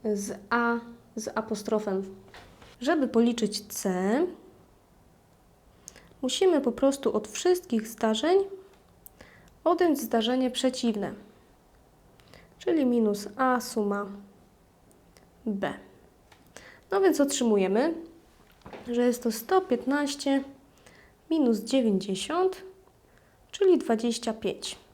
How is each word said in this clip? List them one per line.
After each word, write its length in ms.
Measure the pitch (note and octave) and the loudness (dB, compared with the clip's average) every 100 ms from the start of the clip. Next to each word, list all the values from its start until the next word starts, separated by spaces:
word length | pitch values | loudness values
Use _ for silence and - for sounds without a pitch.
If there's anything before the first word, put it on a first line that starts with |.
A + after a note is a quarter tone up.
z 360 | A3 G3+ G#3 - - | -2 -2 -4 -10 -4
A 280 | A#3+ A#3 A#3 A#3+ - - - | -2 0 -2 -6 -20 -16 -12
z 220 | A3 - | -6 -6
apostrofem. 760 | A3 G#3 - G#3+ G#3+ F#3+ F#3+ - - - - - - - | -4 -6 -2 -2 0 -4 -6 -14 -20 -20 -20 -20 -20 -6
Żeby 260 | B3 E4 C4 | 0 0 2
policzyć 540 | A3+ A#3+ A#3 G#3+ - - | 4 2 2 -2 -4 -10
C, 600 | - G3 F#3 F#3+ B3 F4+ - - - _ _ _ _ _ _ _ _ _ _ _ _ - - - - | -6 -2 0 0 0 0 -4 -20 -20 _ _ _ _ _ _ _ _ _ _ _ _ -20 -20 -20 -6
musimy 400 | B3+ - F#4+ D#4 | -4 4 4 4
po 100 | C4+ | 2
prostu 440 | A3+ C4+ C4+ A#3 G#3+ | 2 0 2 -2 -2
od 120 | G#3+ | -4
wszystkich 600 | - F4+ F4+ - A3+ A3 | -2 0 0 0 -4 -4
zdarzeń 500 | - A3 A3 D4+ F#4+ G4 - - - _ _ - _ - - - _ | -2 0 0 4 2 2 -8 -20 -20 _ _ -20 _ -20 -20 -20 _
odjąć 360 | D#4 E4+ F4 C#4+ | 0 4 4 2
zdarzenie 520 | A3+ A3+ A3 B3+ B3+ | 0 0 2 0 0
przeciwne, 600 | B3 C4 B3+ A#3 G3+ F3 - - - _ _ _ _ _ _ _ _ - - - _ | 0 -2 0 -2 -2 -6 -10 -18 -20 _ _ _ _ _ _ _ _ -20 -20 -20 _
czyli 260 | - E4 B3+ | 0 2 4
minus 420 | A#3+ G#3+ G3+ - - | 4 2 0 -6 -2
A 240 | C4 B3 | 0 0
suma 440 | A#3+ A3+ G3+ G3+ G3+ G3+ - - _ _ _ _ _ - _ - _ _ A#3 | -2 -2 -2 -2 -6 -14 -18 -20 _ _ _ _ _ -20 _ -20 _ _ -8
B. 280 | G3 D#3+ - - - - _ _ - - - - - _ | -6 -6 -8 -18 -20 -20 _ _ -20 -20 -20 -20 -20 _
No 100 | G4 | 2
więc 200 | F#4+ D4 | 2 4
otrzymujemy, 720 | C#4 - A#3 G#3 F#3 G#3 D#4 E4 - - _ _ _ _ - - - | 0 2 2 4 4 2 0 -2 -12 -20 _ _ _ _ -20 -16 -4
że 140 | A#3+ | 0
jest 220 | B3 A#3+ | 2 2
to 80 | A#3 | -2
sto 300 | A3 - F#4 | -4 0 0
piętnaście 840 | F#4 A#3+ - C#4+ C#4+ C#4+ C#4 C#4 C4+ - - _ - - - _ _ | 2 -2 0 -2 -2 -2 0 0 0 -18 -20 _ -20 -20 -20 _ _
minus 300 | D#4+ B3+ G#3+ | 2 2 2
dziewięćdziesiąt, 1040 | A3 C4+ A3+ F#3+ - F#3 - E4 F#4+ F#4 - - _ _ _ _ _ _ _ | 2 2 2 0 -2 -6 -4 0 0 -2 -16 -20 _ _ _ _ _ _ _
czyli 260 | - G4 E4 | 0 4 4
dwadzieścia 560 | - A3+ A#3+ A3+ - | 2 0 0 -2 -6
pięć. 440 | A3 G3+ - - - - | -4 -6 -6 -10 -14 -20